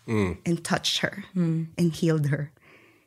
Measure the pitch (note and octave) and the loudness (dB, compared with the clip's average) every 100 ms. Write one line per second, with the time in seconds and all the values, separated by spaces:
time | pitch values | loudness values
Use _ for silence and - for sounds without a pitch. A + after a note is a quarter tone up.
0 | - A2 F#2 E2+ F3 E3+ - F#3 - - | -2 0 0 0 -2 -2 0 -2 0 -2
1 | - - - F#3 E3 D#3+ D#3+ - E3+ D#3+ | -2 -6 -6 0 0 0 -2 0 0 2
2 | E3 D#3+ C#3+ D3 C#3+ - - - - _ | 2 2 2 0 -4 -12 -20 -20 -20 _